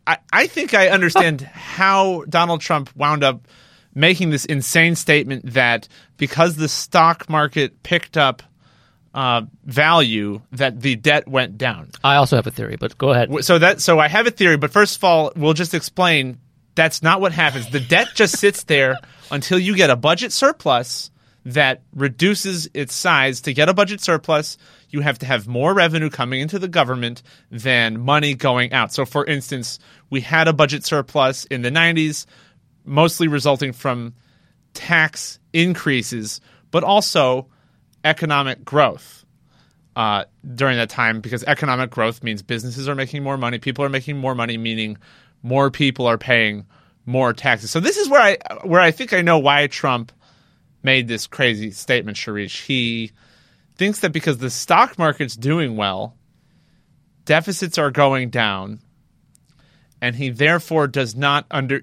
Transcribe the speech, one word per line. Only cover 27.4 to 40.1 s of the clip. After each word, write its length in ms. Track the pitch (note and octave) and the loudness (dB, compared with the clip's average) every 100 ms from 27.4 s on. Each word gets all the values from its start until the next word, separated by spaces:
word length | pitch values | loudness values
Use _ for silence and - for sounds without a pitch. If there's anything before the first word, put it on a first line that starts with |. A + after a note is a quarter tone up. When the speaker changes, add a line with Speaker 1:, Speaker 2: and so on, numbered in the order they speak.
| _ | _
Speaker 1:
than 480 | A#2 C3 B2 A2+ A2 | -6 0 2 0 -2
money 360 | B2+ D3+ D3 | 0 2 0
going 400 | C3 C#3 B2 B2 | 0 0 0 0
out. 180 | C3 A2+ | 0 -2
So, 140 | - C3 | -4 -4
for 180 | D3 | -4
instance, 540 | D3 C#3+ - C3 A#2 - _ _ _ | -4 -6 -6 -10 -10 -14 _ _ _
we 100 | C3+ | -8
had 260 | A#2 D#3+ D#3+ | 0 2 2
a 60 | |
budget 320 | D3+ C#3+ D3 | 4 2 0
surplus 600 | - D3+ C3 D3+ C3 C3 - | -2 -4 -2 0 0 0 -8
in 160 | B2+ | -6
the 80 | A#2+ | -2
nineties, 560 | D#3+ E3+ D#3+ D#3 D3 - _ _ _ _ _ | 2 2 2 -2 -4 -12 _ _ _ _ _
mostly 440 | C#3 C#3+ E3 - D#3+ | -2 2 2 2 0
resulting 440 | D3 C#3+ C3+ C#3 | 0 0 0 -4
from 400 | - C#3 A#2+ A#2 - _ _ _ _ _ | -6 -6 -6 -8 -16 _ _ _ _ _
tax 640 | - - E3+ D#3 - - - _ | -16 0 2 2 -2 -14 -16 _
increases, 880 | E3 F3+ - D#3 B2+ A#2+ A#2+ G#2+ - _ _ _ | 0 0 0 -2 -2 -4 -8 -8 -12 _ _ _
but 140 | E3+ | -2
also 640 | F3+ G3+ - E3+ C3 B2+ C3 _ _ _ _ _ | 2 2 2 2 2 0 -6 _ _ _ _ _
economic 600 | D3+ D#3 D#3+ C#3+ C3+ - | -2 0 0 0 -2 -8
growth, 600 | - D3 B2+ D2+ - - _ _ _ _ _ _ _ A#2+ | -2 2 2 0 -16 -20 _ _ _ _ _ _ _ -4
uh, 260 | A2 | -2